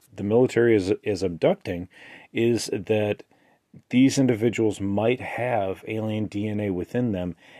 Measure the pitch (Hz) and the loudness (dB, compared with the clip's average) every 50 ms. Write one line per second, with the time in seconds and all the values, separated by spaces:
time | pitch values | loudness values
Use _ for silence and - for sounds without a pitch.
0 | _ _ - - 98 101 107 120 131 120 - 117 120 120 113 104 90 92 110 - | _ _ -12 -8 -2 2 2 4 4 4 4 4 4 4 4 4 4 2 -2 -2
1 | - 110 104 87 95 92 82 80 - 151 190 - - - 90 87 90 - _ - | -2 -4 -4 -2 -2 -4 -2 0 0 0 0 0 -4 -8 -8 -8 -8 -12 _ -20
2 | - - - - - - - 120 117 120 120 107 - - - 110 92 - 110 107 | -20 -20 -20 -20 -18 -8 -4 0 0 2 0 0 -2 -4 -6 -6 -2 0 0 0
3 | 104 104 101 - - _ _ _ _ _ _ _ _ _ - - _ - - 123 | 0 0 -2 -4 -8 _ _ _ _ _ _ _ _ _ -20 -20 _ 0 4 6
4 | 135 135 - 139 135 127 123 101 110 120 101 - 113 107 98 - 98 98 98 101 | 6 6 6 4 2 2 2 2 0 0 0 2 0 0 0 -2 -4 -2 -2 0
5 | 107 113 127 123 107 - - - 117 123 120 107 98 95 92 - - - 110 110 | 0 0 0 -2 -4 -8 -8 -6 -4 -2 -2 -2 -2 -2 -4 -8 -8 -8 -6 -6
6 | 107 107 107 107 107 98 - 101 104 107 104 104 104 101 92 87 87 - - 123 | -4 -4 -4 -4 -4 -4 -4 -4 -4 -4 -4 -4 -4 -4 -4 -4 -6 -4 -4 -4
7 | 123 120 101 90 90 90 82 _ _ - - - | -2 -2 -2 -4 -4 -6 -8 _ _ -20 -20 -20